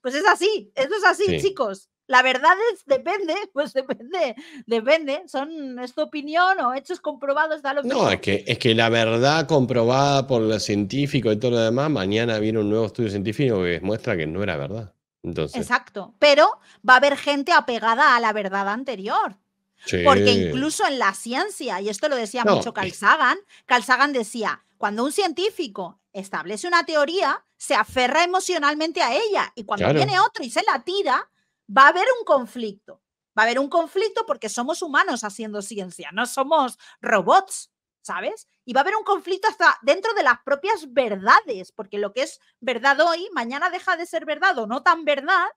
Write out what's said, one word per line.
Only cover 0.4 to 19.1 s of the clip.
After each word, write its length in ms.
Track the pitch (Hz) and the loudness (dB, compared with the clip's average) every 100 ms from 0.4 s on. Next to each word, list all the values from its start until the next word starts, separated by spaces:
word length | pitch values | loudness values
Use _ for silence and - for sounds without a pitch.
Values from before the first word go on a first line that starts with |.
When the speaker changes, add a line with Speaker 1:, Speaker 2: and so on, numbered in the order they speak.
| 381 415 202 | 0 -2 -6
Speaker 1:
esto 200 | - 285 403 | -4 -2 2
es 60 | |
así, 220 | 370 349 | 2 2
Speaker 2:
Sí. 140 | 392 156 | 0 2
Speaker 1:
chicos. 500 | 381 381 226 196 _ _ - | -2 -2 -6 -6 _ _ 2
La 140 | 254 | 4
verdad 320 | 254 247 302 370 466 | 4 4 4 4 2
es, 100 | 381 | -2
depende, 480 | - 262 226 392 339 359 | -2 0 0 -4 -2 -4
<laughs> 100 | 381 | -4
pues 200 | 277 294 | -6 -4
depende, 600 | 262 269 226 240 359 277 220 330 294 | -4 -6 -10 -6 -4 -4 -6 -18 -20
depende. 580 | 226 233 226 320 294 294 359 | -4 -2 2 0 0 -8 -6
Son, 520 | 269 294 330 269 247 | -6 -6 -10 -12 -10
es 140 | 247 | -10
tu 80 | 302 | -6
opinión 580 | 302 302 285 320 370 381 | -6 -6 -4 2 2 2
o 140 | 247 | -2
hechos 260 | 262 - 370 | -4 -8 -8
comprobados, 600 | 302 269 277 285 311 302 | -8 -6 -4 -2 -2 -2
da 120 | 277 | -4
lo 80 | 285 | -4
Speaker 2:
No, 40 | 247 | -2
Speaker 1:
mismo. 140 | 269 165 | 0 2
Speaker 2:
es 80 | 92 | 0
que, 220 | - 98 - | -2 -4 -2
es 100 | 113 | -2
que 160 | 120 | 2
la 140 | 113 117 | 4 4
verdad 580 | 117 113 117 135 156 147 | 4 2 2 2 2 2
comprobada 800 | 156 123 120 117 131 143 139 135 | 2 2 2 2 2 2 2 0
por 140 | 120 | 0
lo 180 | 110 107 | 2 0
científico 720 | - 104 101 135 139 139 110 | 0 -2 0 -2 -2 0 0
y 60 | 104 | 0
todo 120 | 127 | 0
lo 80 | 120 | 2
demás, 300 | 113 120 151 | 2 0 -2
mañana 500 | 131 95 107 120 110 | -2 0 0 0 0
viene 200 | 107 113 | 0 0
un 100 | 104 | 0
nuevo 160 | 107 | 0
estudio 240 | 107 - 113 | -2 -2 -4
científico 540 | 101 98 107 135 101 | -2 -4 -2 0 0
que 160 | 90 82 | -2 -2
muestra 340 | 95 110 127 | -4 -4 -4
que 120 | 95 78 | -4 -4
no 160 | 87 | -4
era 140 | 101 78 | -4 -4
verdad. 360 | 73 107 101 _ _ _ | -6 -10 -14 _ _ _
Entonces 360 | 85 85 - 247 | -10 -6 -6 -6
Speaker 1:
Exacto, 540 | 208 247 262 208 180 _ | -4 -4 -4 -16 -16 _
pero 400 | 294 285 359 - _ _ 208 | 4 6 4 2 _ _ 4
va 60 | |
a 40 | 254 | 6
haber 200 | 285 277 | 6 0
gente 340 | 285 285 285 | -2 -2 2
apegada 640 | 330 - 233 220 233 294 | 2 2 -2 0 4 4
a 40 | 240 | 4
la 120 | 226 | 2
verdad 360 | 214 196 196 196 | -2 -4 -4 -4
anterior. 680 | 220 269 208 196 | -6 -8 -8 -4